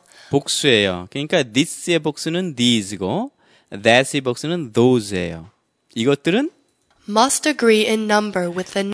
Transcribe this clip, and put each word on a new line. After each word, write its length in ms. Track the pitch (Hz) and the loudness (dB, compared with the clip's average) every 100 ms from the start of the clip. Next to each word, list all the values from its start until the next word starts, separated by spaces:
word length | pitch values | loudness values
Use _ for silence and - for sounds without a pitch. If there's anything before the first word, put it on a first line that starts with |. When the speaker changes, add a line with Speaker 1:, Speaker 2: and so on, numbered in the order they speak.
| _ - - | _ -20 -2
Speaker 1:
복수예요. 760 | 143 - - 143 110 98 90 92 | -2 0 -2 4 4 4 0 -8
그러니까 320 | 139 147 170 | -10 -2 -2
this의 580 | 123 113 170 - - 165 | 0 0 -2 -4 -2 -2
복수는 540 | 156 - 160 170 185 | -2 -6 -6 -4 -4
these고 760 | 127 123 117 95 98 95 156 269 _ _ _ - | 0 2 2 -2 -6 -4 -4 -6 _ _ _ -18
that의 500 | 98 110 123 135 143 | -2 4 4 4 -2
복수는 520 | 131 120 151 175 127 | -2 -4 -4 -6 -4
those예요. 800 | 110 123 123 98 95 85 82 80 _ _ _ _ | 2 4 4 0 -4 -6 -8 -16 _ _ _ _
이것들은 560 | 113 120 139 165 202 311 _ _ _ _ _ - | -4 0 0 0 0 -2 _ _ _ _ _ -4
Speaker 2:
must 400 | 214 269 - 311 | 0 0 0 -2
agree 380 | 277 233 214 214 | 0 4 4 2
in 240 | 220 214 | -2 0
number 380 | 208 208 196 175 | 0 0 -4 -4
with 240 | 175 180 | -6 -6
the 180 | 202 196 | -4 -4